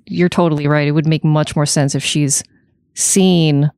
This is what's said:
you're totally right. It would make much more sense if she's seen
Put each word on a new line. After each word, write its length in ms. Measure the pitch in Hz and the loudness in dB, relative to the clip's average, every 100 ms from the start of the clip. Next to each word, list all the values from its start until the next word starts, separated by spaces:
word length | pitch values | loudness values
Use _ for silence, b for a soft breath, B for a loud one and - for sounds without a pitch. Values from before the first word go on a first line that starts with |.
| - | -8
you're 220 | 170 175 | -2 -2
totally 380 | - 170 147 143 | 0 0 0 0
right. 180 | 151 147 | 0 0
It 60 | |
would 140 | 151 156 | 0 0
make 180 | 156 | 0
much 320 | 156 151 151 160 | 0 0 0 -2
more 100 | 147 | -2
sense 280 | 156 143 | 0 0
if 100 | 135 | -2
she's 380 | - 156 143 - - b b b _ | -4 -2 -2 -4 -8 b b b _
seen 760 | - - 196 185 175 160 143 147 | -6 -2 2 2 4 2 2 0